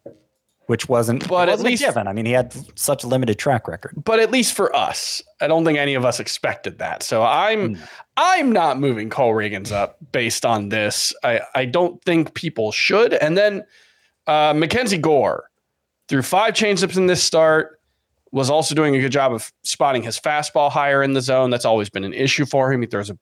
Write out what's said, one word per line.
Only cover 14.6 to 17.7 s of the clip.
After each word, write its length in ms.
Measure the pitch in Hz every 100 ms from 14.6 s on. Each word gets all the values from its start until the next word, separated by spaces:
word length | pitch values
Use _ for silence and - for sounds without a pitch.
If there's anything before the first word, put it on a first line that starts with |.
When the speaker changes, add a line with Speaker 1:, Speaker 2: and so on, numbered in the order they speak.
| 165 233 233 180
Speaker 2:
Gore 520 | 156 143 95 50 - _ _ _ _ _ -
threw 140 | 139
five 300 | - 180 226
changeups 420 | - 214 185 185 185
in 100 | 180
this 160 | 180
start, 580 | - 160 160 156 -